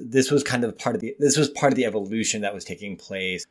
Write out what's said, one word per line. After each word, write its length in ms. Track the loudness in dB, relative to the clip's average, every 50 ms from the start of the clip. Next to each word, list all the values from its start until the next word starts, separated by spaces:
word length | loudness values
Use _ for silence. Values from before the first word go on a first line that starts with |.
this 300 | -10 0 2 2 4 4
was 120 | 2 2 2
kind 220 | 2 0 0 0
of 120 | -2 -4
part 200 | -4 -2 -2 -2
of 40 | -2
the, 140 | -4 -6 -2 2
this 180 | 2 4 4
was 120 | 4 2 0
part 220 | 0 2 2 4 4
of 40 |
the 80 | 4 2
evolution 560 | 0 0 -2 -2 -2 -2 -2 0 -2 -2 -2
that 140 | -2 -4 -4
was 100 | -6 -8
taking 320 | -10 -12 -10 -10 -12 -12
place 500 | -12 -12 -10 -6 -4 -4 -4 -4 -6 -8 -12